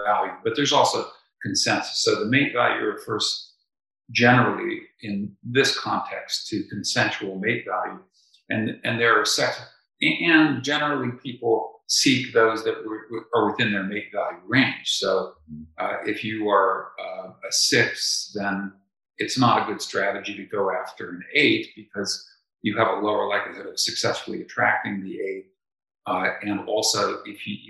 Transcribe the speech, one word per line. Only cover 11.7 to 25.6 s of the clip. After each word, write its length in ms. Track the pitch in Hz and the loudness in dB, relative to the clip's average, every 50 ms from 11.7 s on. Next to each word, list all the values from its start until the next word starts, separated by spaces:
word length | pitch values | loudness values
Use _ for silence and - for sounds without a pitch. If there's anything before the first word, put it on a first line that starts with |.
| - - _ - | -10 -12 _ -2
seek 440 | - - - 143 127 123 - - - | 2 4 4 4 4 4 2 2 4
those 300 | 113 113 110 110 110 - | 6 6 6 4 2 -2
that 220 | 113 - - 113 | -2 -4 -4 -6
were, 400 | 107 107 107 - - 117 113 - - 117 | -8 -10 -10 -10 -10 -10 -10 -6 0 2
are 160 | 113 107 101 | 2 2 2
within 220 | - - 117 107 | 2 0 0 0
their 100 | 101 98 95 | 0 -2 -2
mate 240 | 98 104 104 - - | -4 -6 -6 -8 -6
value 280 | 101 98 87 - - 90 92 | -4 -4 -4 -4 -6 -10 -4
range. 380 | 101 123 135 123 - - - - | 0 2 4 4 2 0 -4 -4
So, 480 | - - - 98 95 95 95 92 - - _ _ - 76 76 - - _ - | -4 -2 0 0 2 2 0 0 -4 -8 _ _ -16 -16 -16 -16 -12 _ -6
uh, 180 | 95 98 101 - - | -4 -4 -4 -4 -4
if 180 | 107 107 - | -4 -4 -4
you 280 | 113 110 110 107 104 104 | -4 -6 -4 -2 0 4
are, 400 | 101 98 95 95 95 95 - - - 98 | 4 4 4 4 0 -2 -6 -10 -12 -12
uh, 260 | 95 95 - 95 92 92 | -12 -10 -10 -10 -12 -14
a 240 | - _ - - | -14 _ -8 -2
six, 800 | - - - - 131 117 110 - - - - - - - - - - | 0 0 2 4 4 4 4 2 0 -4 -2 -2 -2 -4 -4 -6 -6
then 380 | 101 98 98 98 98 98 95 - _ _ _ _ _ _ _ _ | -4 -4 -2 -2 -4 -4 -8 -10 _ _ _ _ _ _ _ _
it's 220 | - - - - 131 | -6 -4 -2 2 4
not 240 | 123 117 110 104 | 4 6 6 4
a 100 | - 113 | 2 0
good 80 | 98 - | -4 -6
strategy 540 | - - - 98 98 101 98 101 98 101 101 | -6 -4 -2 0 0 0 -2 -4 -6 -8 -10
to 80 | 101 95 | -10 -10
go 260 | - 107 104 - 95 | -6 -2 -2 0 0
after 400 | - 92 - - - - - 90 | -2 -2 -4 -8 -12 -12 -12 -12
an 120 | 87 87 - - - | -12 -12 -8 -2 2
eight 340 | 151 143 120 110 - - - - | 4 4 4 4 2 -2 -6 -12
because 500 | 110 107 _ - 101 98 - - - - - _ _ _ _ _ _ | -18 -20 _ -8 -6 -4 -4 -6 -6 -8 -16 _ _ _ _ _ _
you 140 | - 104 104 | -4 -2 2
have 120 | 113 113 98 | 2 2 2
a 120 | 92 98 | 2 0
lower 280 | 104 107 104 101 101 104 | 0 0 0 0 0 0
likelihood 380 | 101 98 - - 90 92 98 | -2 -2 -2 -4 -10 -12 -12
of 140 | 92 90 - | -8 -4 -2
successfully 600 | - - - - - 104 - - - - - - | -2 -2 -2 0 0 0 0 -2 -4 -8 -8 -8
attracting 600 | - - - 123 117 110 107 - - 110 101 98 | -8 -8 -2 0 2 2 2 2 0 -4 -6 -6
the 160 | 95 95 - - | -6 -8 -6 -6
eight. 280 | 98 95 95 95 - _ _ _ | -6 -6 -6 -8 -12 _ _ _